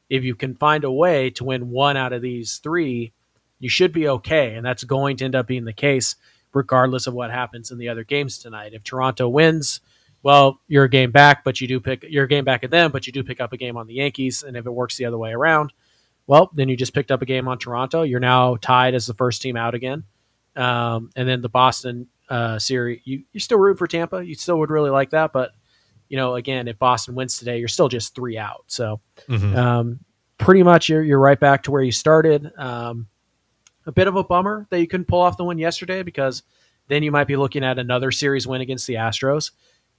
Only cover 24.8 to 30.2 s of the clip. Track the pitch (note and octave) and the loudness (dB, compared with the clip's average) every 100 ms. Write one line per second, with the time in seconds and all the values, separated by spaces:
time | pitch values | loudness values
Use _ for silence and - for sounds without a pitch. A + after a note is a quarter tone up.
24.8 | C#3+ C3+ C3+ D#3 D#3+ C3 B2 _ _ _ | 2 0 0 0 0 -2 -4 _ _ _
25.8 | _ _ _ C3+ B2+ B2 B2+ C3 A#2+ A2+ | _ _ _ -4 -4 -4 -6 -6 -6 -2
26.8 | B2+ A#2+ - B2+ B2+ - A#2+ A#2+ A#2+ - | 0 0 -2 -8 -6 -6 -6 -6 -4 0
27.8 | D3 A#2 - - B2 A2 G#2 - - - | 0 0 -8 -10 -10 -8 -10 -12 -12 -8
28.8 | A2 G#2+ _ _ - A2+ G2+ B2 B2 A#2+ | -6 -6 _ _ -4 -2 0 2 2 2
29.8 | A#2 B2 - _ | -2 -8 -16 _